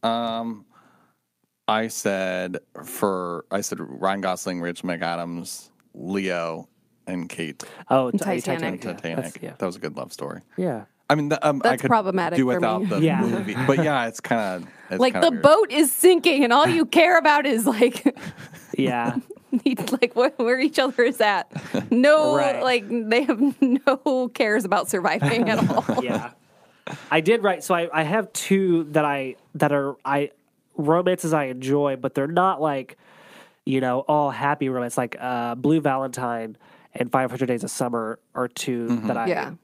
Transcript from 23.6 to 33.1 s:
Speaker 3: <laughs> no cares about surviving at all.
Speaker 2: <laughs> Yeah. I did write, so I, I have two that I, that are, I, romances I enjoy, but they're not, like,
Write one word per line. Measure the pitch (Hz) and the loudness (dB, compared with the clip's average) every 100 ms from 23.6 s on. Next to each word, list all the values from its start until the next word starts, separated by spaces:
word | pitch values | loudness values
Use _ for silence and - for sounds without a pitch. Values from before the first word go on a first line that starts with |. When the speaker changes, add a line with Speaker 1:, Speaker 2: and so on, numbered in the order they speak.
Speaker 3:
<laughs> | 269 254 - | 2 2 2
no | 262 - 254 254 | 0 0 0 -2
cares | - 226 214 | 0 0 2
about | 190 202 - | 2 0 0
surviving | 202 170 156 - 233 226 | -2 0 0 0 0 0
at | 220 - | 2 0
all. | - - | 0 -2
Speaker 2:
<laughs> | 117 | -2
Yeah. | 254 110 117 - _ _ _ _ - 147 - | -2 -4 -6 -16 _ _ _ _ -16 -16 -2
I | 156 | 0
did | 160 226 | 2 2
write, | 202 180 | 2 -2
so | - | 0
I, | 175 170 | 0 0
I | 156 | -2
have | 156 208 190 | 0 0 -2
two | - - 196 190 170 151 | -8 0 2 4 2 2
that | 151 | 0
I, | 151 139 131 - _ | 0 -2 -4 -10 _
that | 147 147 | 0 2
are, | 143 139 139 | 2 0 -6
I, | 131 143 143 _ _ _ _ - | -2 -2 -2 _ _ _ _ -4
romances | 147 165 180 180 165 | 2 4 4 0 0
I | 156 | 0
enjoy, | 139 127 127 143 143 131 | -2 -6 0 2 2 -2
but | 131 | -4
they're | - 139 | -2 -2
not, | 170 185 160 | 2 2 2
like, | 156 139 123 - _ | -2 -2 -6 -18 _